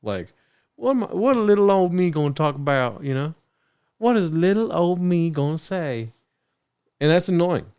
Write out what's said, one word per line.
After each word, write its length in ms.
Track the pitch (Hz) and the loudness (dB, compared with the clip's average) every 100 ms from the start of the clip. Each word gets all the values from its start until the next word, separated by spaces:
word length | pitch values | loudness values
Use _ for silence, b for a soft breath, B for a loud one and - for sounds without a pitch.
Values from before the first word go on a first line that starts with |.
Like, 320 | 107 98 85 _ _ _ _ | -6 -8 -8 _ _ _ _
What 160 | _ 247 | _ -2
am 120 | 269 | -2
I, 40 | 220 | -2
what 280 | - 226 | -2 0
a 60 | 254 | 2
little 300 | 214 208 202 | 2 4 4
old 220 | 196 185 | 4 2
me 160 | 175 180 | 2 0
gonna 220 | 156 147 | 0 -2
talk 220 | 139 156 | 0 -2
about, 480 | 139 143 139 127 - | -2 -2 0 0 -4
you 100 | 143 | -6
know? 200 | 131 147 160 _ _ _ _ _ _ | -4 -6 -8 _ _ _ _ _ _
What 180 | 226 | 0
is 160 | 233 175 | 2 0
little 400 | 160 175 202 226 | 2 2 2 0
old 280 | 160 175 180 | 0 0 0
me 300 | 180 175 165 | 0 0 0
gonna 280 | 147 143 156 | 0 -2 -4
say? 560 | - 190 156 120 110 - _ _ _ _ _ _ _ _ | -6 -6 -6 -6 -8 -14 _ _ _ _ _ _ _ _
And 80 | 147 | 2
that's 180 | 165 175 | 2 2
annoying. 360 | 175 175 156 76 | 0 2 0 -4